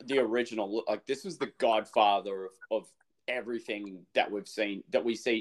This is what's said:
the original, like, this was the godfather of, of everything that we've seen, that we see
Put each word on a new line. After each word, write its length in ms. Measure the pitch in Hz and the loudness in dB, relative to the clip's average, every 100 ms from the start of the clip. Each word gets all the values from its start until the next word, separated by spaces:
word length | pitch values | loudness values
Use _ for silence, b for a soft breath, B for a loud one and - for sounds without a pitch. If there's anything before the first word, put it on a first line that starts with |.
the 140 | 127 135 | 0 2
original, 680 | 117 120 117 110 98 110 - | 2 2 -2 -2 -2 -2 -2
like, 200 | 107 - | -4 -2
this 180 | 135 | -6
was 140 | 196 156 | -6 -6
the 80 | 123 - | -8 0
godfather 840 | 123 110 110 120 104 101 95 98 | 2 2 2 4 6 6 0 -6
of, 80 | 95 - - | -8 -12 -4
of 220 | 120 - _ _ _ - | -4 -4 _ _ _ -6
everything 800 | 123 113 117 113 107 101 92 87 | -6 -4 -8 -6 -8 -8 -12 -2
that 180 | 127 - | 0 0
we've 180 | 101 98 | -2 -6
seen, 340 | - 104 101 - | -4 -2 -2 -2
that 120 | 131 | 0
we 120 | 113 | 0
see 240 | 110 - 113 | -2 0 0